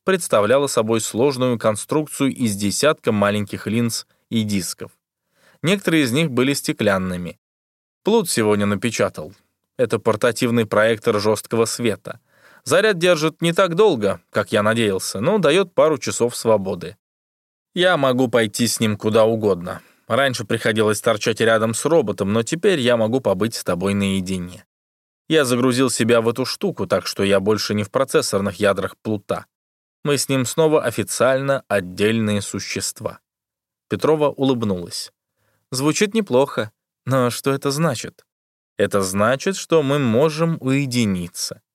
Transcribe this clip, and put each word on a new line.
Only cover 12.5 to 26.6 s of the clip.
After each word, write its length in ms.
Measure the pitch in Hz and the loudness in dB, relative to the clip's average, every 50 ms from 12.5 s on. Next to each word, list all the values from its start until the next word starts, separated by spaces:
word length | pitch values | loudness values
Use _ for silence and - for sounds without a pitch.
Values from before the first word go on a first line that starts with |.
| - - _ | -20 -18 _
Заряд 320 | 123 139 131 208 220 208 165 | 0 2 2 4 2 0 2
держит 440 | 165 180 180 151 151 160 151 _ | 2 2 2 4 2 -2 -2 _
не 120 | 165 170 165 | -2 0 2
так 220 | 180 196 180 165 | 2 2 2 4
долго, 460 | 165 220 214 165 120 104 98 95 90 _ _ | 4 4 4 4 2 0 -2 -2 -2 _ _
как 220 | _ - 101 - | _ -2 -2 0
я 100 | 110 107 | 0 2
надеялся, 580 | 101 107 110 113 117 104 95 92 - - - 95 | 2 2 2 2 0 0 0 -2 -4 -6 -6 -4
но 180 | 107 156 208 220 | -2 0 0 2
даёт 360 | 165 147 147 185 196 190 _ | 2 4 4 2 0 0 _
пару 240 | - 143 156 156 127 | 2 2 2 2 0
часов 380 | - - 101 - 117 120 - | -4 -6 -2 -2 -2 -2 -2
свободы. 640 | - - 117 107 104 95 95 92 87 82 67 - _ _ _ _ _ _ _ _ _ _ _ _ _ _ _ _ | -2 2 2 2 2 2 -4 -8 -8 -10 -14 -14 _ _ _ _ _ _ _ _ _ _ _ _ _ _ _ _
Я 240 | 175 175 185 180 151 | 2 2 4 4 4
могу 300 | 139 131 127 123 131 120 | 2 2 2 2 0 2
пойти 400 | 117 123 113 107 - - 120 110 | 2 2 2 2 0 -2 -2 -2
с 120 | - - | 0 0
ним 180 | 117 110 107 104 | 0 -2 -2 -2
куда 280 | - 107 107 113 110 | -2 2 4 4 4
угодно. 560 | 110 113 113 107 104 95 87 87 90 92 85 - _ _ _ _ _ | 4 2 2 2 0 0 0 -2 -10 -10 -12 -14 _ _ _ _ _
Раньше 380 | 113 120 139 135 127 - 113 | 0 0 0 0 -2 -4 -4
приходилось 560 | - 120 110 - 117 110 110 110 107 107 - | -4 -4 -2 -2 -2 0 2 2 2 0 0
торчать 400 | - 120 113 107 - 123 113 - | 0 0 0 0 0 -2 0 2
рядом 320 | 117 113 113 110 107 113 110 | 2 2 4 2 2 0 -2
с 120 | - - | -2 -2
роботом, 480 | 143 160 170 135 101 98 - 101 95 104 | 2 2 2 2 0 -2 -4 -2 0 0
но 100 | 113 117 | 0 0
теперь 360 | - - 165 - 214 190 151 | -2 -4 0 0 0 0 2
я 180 | 123 120 120 117 | 2 2 2 2
могу 220 | 110 107 117 135 | 2 0 0 0
побыть 360 | - 110 98 92 107 113 - | 0 0 0 0 0 -4 -4
с 80 | - - | -6 -4
тобой 300 | - 92 87 95 98 101 | -4 -4 -2 -2 -2 0
наедине. 720 | 101 101 98 98 95 92 90 95 92 87 87 92 - - _ _ _ _ _ _ _ _ _ _ _ _ _ | 0 0 0 -2 -2 -4 -4 -6 -6 -8 -10 -14 -20 -20 _ _ _ _ _ _ _ _ _ _ _ _ _
Я 160 | 156 156 143 | 2 2 4
загрузил 440 | 120 127 120 120 131 120 123 135 127 | 2 2 2 2 2 2 2 2 0
себя 320 | - - 120 110 120 117 | 2 0 2 2 4 4
в 60 | 113 117 | 4 2
эту 180 | 113 - 131 | -2 -2 -4
штуку, 400 | - - - | -6 -6 -4